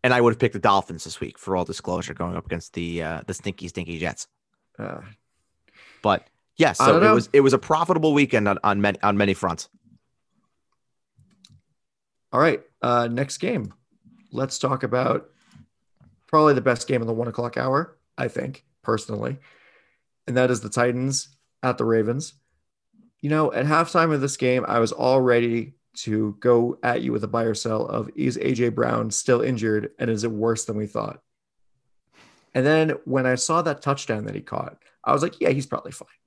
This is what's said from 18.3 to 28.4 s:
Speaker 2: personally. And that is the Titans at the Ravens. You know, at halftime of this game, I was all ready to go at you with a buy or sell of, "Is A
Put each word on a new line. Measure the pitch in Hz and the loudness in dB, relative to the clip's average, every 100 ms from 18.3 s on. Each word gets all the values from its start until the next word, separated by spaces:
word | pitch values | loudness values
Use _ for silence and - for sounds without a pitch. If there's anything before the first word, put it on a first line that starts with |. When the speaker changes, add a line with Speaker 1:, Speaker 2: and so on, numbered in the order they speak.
| - 135 139 _ _ | -6 -8 -12 _ _
Speaker 2:
personally. | - 113 - 104 120 139 _ _ _ _ _ _ _ _ - | -4 -4 -4 -6 -6 -8 _ _ _ _ _ _ _ _ -4
And | 123 | 2
that | 127 | 2
is | 117 | 0
the | 104 | -2
Titans | - 123 123 131 135 - _ _ _ | 0 0 0 -4 -4 -8 _ _ _
at | 127 120 | -4 -2
the | |
Ravens. | 113 113 107 127 - _ _ _ _ _ _ _ _ _ | 0 2 0 -4 -8 _ _ _ _ _ _ _ _ _
You | 147 | -2
know, | 156 151 | 0 0
at | - | 0
halftime | 143 156 165 175 165 | 2 2 2 2 2
of | 151 | 0
this | 139 - | -2 0
game, | 127 127 - | 0 0 0
I | 117 | 0
was | 113 | 0
all | - 127 131 | 2 2 4
ready | 127 120 120 117 123 _ _ | 4 4 2 -2 -6 _ _
to | - - 107 107 101 | -12 -4 -2 -2 0
go | 123 120 120 - | 4 4 4 -2
at | 123 120 | -2 -2
you | 123 | -2
with | 117 | -4
a | 104 | -2
buy | 117 | -2
or | 113 | -2
sell | 107 117 110 - | -4 -4 -4 -2
of, | 117 107 | -4 -6
"Is | - 131 | -4 -4
A | 117 | -2